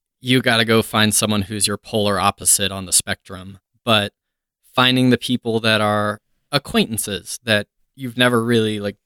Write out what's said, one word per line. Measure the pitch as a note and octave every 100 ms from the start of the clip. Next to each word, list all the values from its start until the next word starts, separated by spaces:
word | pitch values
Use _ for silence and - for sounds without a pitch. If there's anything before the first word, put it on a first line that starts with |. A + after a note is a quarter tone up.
| _ _
you | B2+ B2+
gotta | B2 A2+
go | A2+ A2+
find | - A2 G#2+
someone | - A2 G#2+
who's | A2 G#2+ G#2
your | G2+
polar | - A2+ G#2 F#2+
opposite | G2 - F2+ - G2
on | G2 F2+
the |
spectrum, | - G#2 G2 - F#2 F#2+ F#2+ _ _
but | A#2+ G#2+ G2+ - _ _ _ _ _
finding | - B2+ B2+ B2+
the | A#2+
people | - B2 A#2 A2
that | A2+ G#2+
are | G#2 G#2 G#2 G#2+ _ _ _
acquaintances | C#3+ - A#3 D3 A2 - F#2+ - -
that | A#2+ G#2 G#2 _ _ C3+
you've | B2+ A#2+
never | B2 A#2
really, | A#2 A#2 A2 G#2+
like, | G2+ G2+